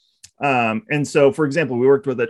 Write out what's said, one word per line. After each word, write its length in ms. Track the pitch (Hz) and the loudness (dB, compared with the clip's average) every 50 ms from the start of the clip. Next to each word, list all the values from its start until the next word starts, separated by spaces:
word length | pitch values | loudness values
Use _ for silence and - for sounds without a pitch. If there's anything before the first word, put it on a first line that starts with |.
| _ _ _ _ _ _ _ - | _ _ _ _ _ _ _ -6
Um, 440 | - 143 135 123 117 110 110 110 107 - | -4 -2 0 0 0 -2 -2 -4 -6 -4
and 160 | 147 147 143 | -4 -4 -4
so, 260 | 131 - 160 143 135 139 | -2 2 4 4 4 4
for 120 | - 156 | 2 -2
example, 320 | 143 135 170 156 123 127 120 | -2 -2 -2 -4 -2 -2 0
we 80 | 123 135 | 2 4
worked 180 | 139 139 139 | 4 2 0
with 140 | 139 127 117 | -2 -4 -4
a, 80 | 120 | -4